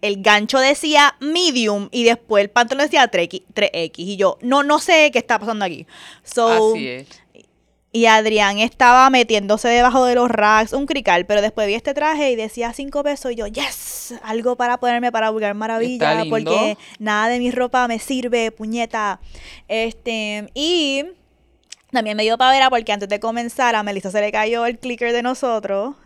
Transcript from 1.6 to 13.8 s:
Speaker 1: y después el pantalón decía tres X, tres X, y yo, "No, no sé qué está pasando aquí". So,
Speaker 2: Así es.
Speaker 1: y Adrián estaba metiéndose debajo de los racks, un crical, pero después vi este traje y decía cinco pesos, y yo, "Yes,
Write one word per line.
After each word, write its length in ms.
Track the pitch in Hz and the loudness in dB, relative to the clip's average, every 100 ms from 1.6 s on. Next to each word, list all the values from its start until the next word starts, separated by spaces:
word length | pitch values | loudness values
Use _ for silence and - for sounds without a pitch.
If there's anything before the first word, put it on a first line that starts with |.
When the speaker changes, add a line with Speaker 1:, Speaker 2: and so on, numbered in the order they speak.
| 220 202 202 | -2 -2 -4
Speaker 1:
y 140 | 247 | 0
después 380 | 233 233 _ 214 | 2 2 _ 0
el 80 | 202 | 2
pantalón 360 | - 240 269 294 | 2 0 0 0
decía 220 | 320 247 | 4 2
tres 160 | 185 | 2
X, 180 | 175 190 _ | -4 -6 _
tres 180 | - 208 | -2 -2
X, 340 | - 165 - 175 | -2 -8 -8 -10
y 80 | 196 | 0
yo, 220 | 190 - | 0 0
"No, 200 | 247 277 | 0 0
no 160 | 285 294 | 2 0
sé 320 | - 330 302 | 4 4 4
qué 60 | 247 | 2
está 200 | - 226 | -2 -4
pasando 260 | 208 214 | -2 -6
aquí". 220 | 190 165 160 - - - | -6 -8 -18 -20 -20 -20
So, 500 | - - 233 226 220 | -8 0 2 4 2
Speaker 2:
Así 160 | 220 135 | 0 -4
es. 180 | 123 139 - _ _ _ _ _ _ _ | -10 -16 -20 _ _ _ _ _ _ _
Speaker 1:
y 140 | 233 226 | 0 4
Adrián 520 | 220 220 214 202 202 | 4 4 2 0 0
estaba 500 | 226 - 247 254 262 | -2 4 6 8 8
metiéndose 560 | 262 233 214 196 214 240 | 6 2 0 0 0 2
debajo 360 | 240 247 254 | 4 4 4
de 100 | 254 | 2
los 140 | 240 240 | 2 2
racks, 420 | 233 208 214 220 | 2 4 4 2
un 120 | 262 277 | -4 -4
crical, 380 | 285 214 175 180 | -4 0 0 2
pero 140 | 208 | 0
después 240 | 214 214 208 | 0 -2 -2
vi 80 | |
este 200 | 214 294 | -2 -4
traje 360 | 277 294 311 285 | -2 -2 0 -2
y 60 | 233 | -2
decía 360 | 220 240 233 | -6 -6 -8
cinco 280 | 233 277 285 | -8 -8 -4
pesos, 300 | 285 285 254 | -4 -4 -6
y 40 | 233 | -8
yo, 100 | 208 | -8
"Yes, 680 | 220 285 - | -6 -8 -8